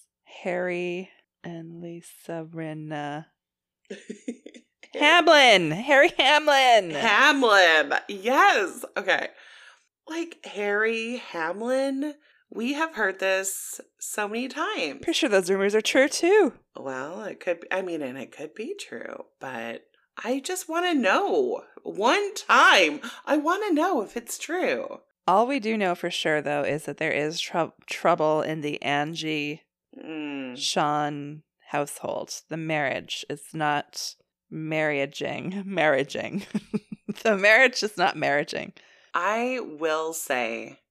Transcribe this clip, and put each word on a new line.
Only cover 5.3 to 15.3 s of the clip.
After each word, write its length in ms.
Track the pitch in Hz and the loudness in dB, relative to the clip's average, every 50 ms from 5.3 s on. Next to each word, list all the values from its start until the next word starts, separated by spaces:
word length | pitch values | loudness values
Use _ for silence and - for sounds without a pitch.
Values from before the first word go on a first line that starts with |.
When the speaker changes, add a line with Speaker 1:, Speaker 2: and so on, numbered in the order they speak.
| 311 294 269 247 208 185 170 151 | 8 10 10 10 8 8 6 2
Speaker 1:
Harry 400 | 156 190 240 285 285 269 294 349 - - | -2 -2 0 4 6 6 6 6 4 2
Hamlin! 760 | 285 262 302 302 302 294 285 269 262 254 233 214 190 170 | 4 4 4 4 4 4 4 6 6 8 6 6 4 2
Speaker 2:
Hamlin! 1000 | 156 143 151 226 202 220 262 302 294 277 254 226 202 196 180 165 160 156 147 143 143 - - - | -2 0 2 4 6 6 6 6 6 4 4 6 8 8 8 8 8 6 4 2 0 -2 -2 -4
Yes! 760 | 202 190 190 226 262 311 381 403 339 247 196 160 - - - - - 196 | -8 -6 -2 2 4 6 6 6 6 4 0 -2 -4 -10 -12 -10 -8 -4
Okay. 300 | 196 190 165 - - - - - - - - - - - - _ _ _ _ _ _ - | 0 0 0 0 0 -4 -8 -14 -20 -20 -20 -20 -20 -20 -20 _ _ _ _ _ _ -10
Like, 300 | 320 339 330 339 - - - | -8 -8 -8 -8 -12 -16 -18
Harry 720 | - - 196 208 208 202 208 220 226 226 226 226 233 247 240 | -12 -8 -4 -2 0 0 2 2 0 0 -2 -4 -6 -8 -8
Hamlin? 1000 | - - - 170 160 165 180 202 226 240 262 262 269 277 269 269 285 302 294 _ _ _ _ _ _ _ | -10 -10 -8 -6 -4 -4 -4 -4 -4 -2 0 0 0 -2 -2 -4 -6 -6 -8 _ _ _ _ _ _ _
We 220 | 208 196 226 254 285 | -8 -6 -4 -4 -2
have 220 | 294 320 320 320 | -2 -4 -4 -2
heard 240 | 220 214 190 190 190 | -2 -2 -2 -2 -2
this 600 | 190 190 190 190 196 196 - - - - - - - _ _ _ | 0 0 0 0 -2 -4 -6 -8 -10 -12 -14 -16 -18 _ _ _
so 280 | - - - 214 208 202 | -14 -10 -8 -6 -6 -6
many 200 | 214 233 254 269 | -4 -6 -6 -6
times. 540 | - 294 330 403 440 311 180 143 131 - - | -6 -6 -6 -4 -4 -4 -6 -6 -8 -8 -6
Speaker 1:
Pretty 100 | - 320 | -4 -2
sure 160 | - 330 | 0 2
those 220 | 254 | 4